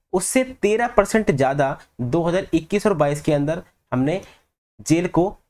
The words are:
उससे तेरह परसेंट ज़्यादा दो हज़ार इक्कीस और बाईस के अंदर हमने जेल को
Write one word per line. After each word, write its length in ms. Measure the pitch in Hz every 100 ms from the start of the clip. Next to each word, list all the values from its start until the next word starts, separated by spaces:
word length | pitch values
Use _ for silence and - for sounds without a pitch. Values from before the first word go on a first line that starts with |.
| _
उससे 320 | 185 - 262
तेरह 420 | 254 262 208 220 240
परसेंट 440 | - 202 220 208
ज़्यादा 500 | 135 131 143 135 - - -
दो 220 | 120 165
हज़ार 240 | 170 185 -
इक्कीस 320 | 165 160 202 214
और 80 |
बाईस 260 | 160 143 147
के 120 | 160
अंदर 300 | 147 143 175 - _ -
हमने 280 | 127 139 190 - _ _ _ _ -
जेल 260 | - 165 180
को 220 | 160 190 -